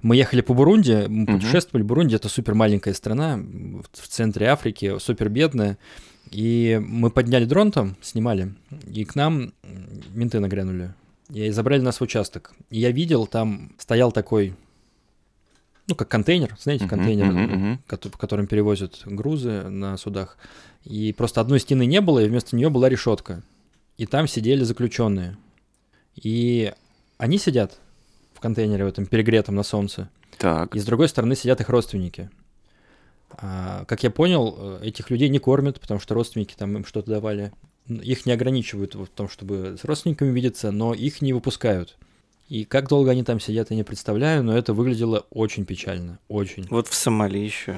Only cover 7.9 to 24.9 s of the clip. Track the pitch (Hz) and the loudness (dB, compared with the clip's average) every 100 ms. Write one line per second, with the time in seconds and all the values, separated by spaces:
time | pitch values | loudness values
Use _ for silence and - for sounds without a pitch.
7.9 | 95 - 113 117 101 95 101 _ 147 - | -4 -8 -4 -2 0 -2 -8 _ -18 -12
8.9 | 104 107 143 151 156 123 - - 95 92 | -8 -6 0 0 0 -4 -12 -18 -18 -16
9.9 | 101 71 104 120 113 101 98 95 92 90 | -16 -12 -4 -2 0 0 -2 -4 -4 -8
10.9 | 95 _ _ _ 107 107 107 117 139 127 | -12 _ _ _ -6 -2 0 2 2 2
11.9 | 117 117 117 98 - - _ - 110 120 | -2 -2 -2 -4 -8 -18 _ -10 0 0
12.9 | 123 165 135 110 113 110 101 - - - | 2 2 2 2 -2 -2 -4 -10 -20 -2
13.9 | 117 123 110 101 113 98 92 _ _ _ | 2 4 2 0 0 0 -4 _ _ _
14.9 | _ _ _ _ _ _ _ _ _ - | _ _ _ _ _ _ _ _ _ -8
15.9 | 170 - 120 104 175 131 - - 143 98 | -4 0 0 2 2 2 -4 -2 -2 0
16.9 | 101 101 104 98 90 101 98 98 127 _ | 0 2 4 2 2 0 0 -2 -4 _
17.9 | 107 101 - 104 104 101 107 104 101 95 | -12 -10 -10 -4 -2 0 2 2 0 -4
18.9 | - 107 101 135 156 123 107 95 98 98 | -10 -12 -6 -4 -4 -4 -6 -6 -8 -6
19.9 | 95 - 98 95 - - - - _ - | -6 -6 -8 -8 -12 -20 -20 -20 _ -12
20.9 | 107 107 110 120 - 113 139 - 135 123 | -4 -4 -2 -2 0 2 2 4 2 4
21.9 | 180 190 139 107 120 - 120 151 135 131 | 4 4 6 6 2 0 0 2 4 4
22.9 | 123 - 104 - 87 - _ _ _ _ | 4 0 -2 -4 -14 -14 _ _ _ _
23.9 | - 110 139 156 - 110 139 117 117 120 | -10 -4 0 0 0 0 2 2 0 -2